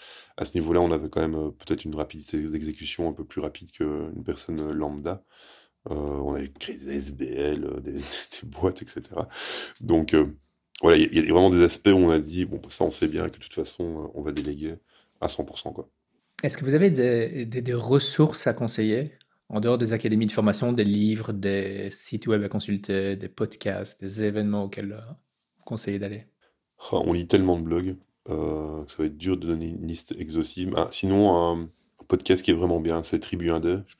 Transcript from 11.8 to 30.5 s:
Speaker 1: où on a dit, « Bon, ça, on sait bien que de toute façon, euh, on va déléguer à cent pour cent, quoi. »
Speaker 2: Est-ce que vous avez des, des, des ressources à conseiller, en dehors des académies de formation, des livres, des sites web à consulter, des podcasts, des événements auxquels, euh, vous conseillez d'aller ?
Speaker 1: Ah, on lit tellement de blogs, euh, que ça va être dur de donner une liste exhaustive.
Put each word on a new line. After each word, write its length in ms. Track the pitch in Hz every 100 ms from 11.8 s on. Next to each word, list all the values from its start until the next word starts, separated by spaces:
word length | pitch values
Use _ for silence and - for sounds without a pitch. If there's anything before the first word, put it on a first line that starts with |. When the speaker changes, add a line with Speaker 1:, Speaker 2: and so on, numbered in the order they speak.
| 101
Speaker 1:
où 100 | 95
on 120 | 87
a 100 | 80
dit, « 260 | 76 87 92
Bon, 140 | - -
ça, 140 | -
on 80 | 85
sait 160 | - 80
bien 220 | 78 87
que 80 | -
de 60 |
toute 100 | -
façon, 300 | - 80 - 87 80
euh, 40 | 76
on 80 | 73
va 100 | 73
déléguer 440 | 73 73 73 80 82 _ _ _ _
à 80 | 82
cent 140 | -
pour 160 | 73 -
cent, 120 | -
quoi. » 180 | - - _ _ _ _ -
Speaker 2:
Est-ce 140 | 147 -
que 80 | 135
vous 100 | 151
avez 140 | 196
des, 560 | 135 123 117 113 160 113
des, 160 | 123
des 120 | 120
ressources 720 | 120 110 139 - - 151 - 135
à 80 |
conseiller, 580 | 113 117 - 110 113 147 - _ _ -
en 140 | 107
dehors 160 | 117 120
des 160 | 117
académies 320 | 110 123 107 110
de 60 |
formation, 420 | 113 104 101 120
des 100 | 120
livres, 480 | 104 104 107 110 110
des 580 | 104 98 98 98 98 98
sites 360 | - - 107 120
web 160 | 107
à 60 | 101
consulter, 680 | 107 104 98 101 98 98 98
des 140 | 95
podcasts, 720 | - 110 - 104 95 98 -
des 240 | 98 107 107
événements 400 | 104 104 104 98
auxquels, 260 | 104 101
euh, 200 | 107 113 165 _ _ _ _
vous 60 |
conseillez 340 | - 110 - 101
d'aller ? 280 | 98 104 - _ _ _ _ _ -
Speaker 1:
Ah, 60 | -
on 160 | -
lit 120 | 87 87
tellement 320 | 98 92 87
de 60 |
blogs, 320 | 80 85 92 90 _ _ -
euh, 540 | 80 78 78 78 78
que 80 | 76
ça 60 | -
va 60 | 78
être 120 | 76
dur 200 | 92 87
de 100 | 85
donner 200 | 82 82
une 200 | 82 82
liste 260 | 82 - -
exhaustive. 540 | 78 80 78